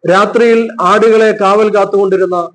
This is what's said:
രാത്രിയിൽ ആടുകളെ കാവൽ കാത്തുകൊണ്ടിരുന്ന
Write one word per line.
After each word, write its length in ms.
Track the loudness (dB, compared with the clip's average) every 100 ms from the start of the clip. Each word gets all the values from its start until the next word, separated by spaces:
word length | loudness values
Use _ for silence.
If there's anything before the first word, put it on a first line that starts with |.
| 0
രാത്രിയിൽ 580 | 0 0 0 2 2 -2 -4
ആടുകളെ 520 | 0 2 2 2 0
കാവൽ 420 | 0 0 0 0
കാത്തുകൊണ്ടിരുന്ന 760 | 0 0 -2 0 -2 -2 -4 -6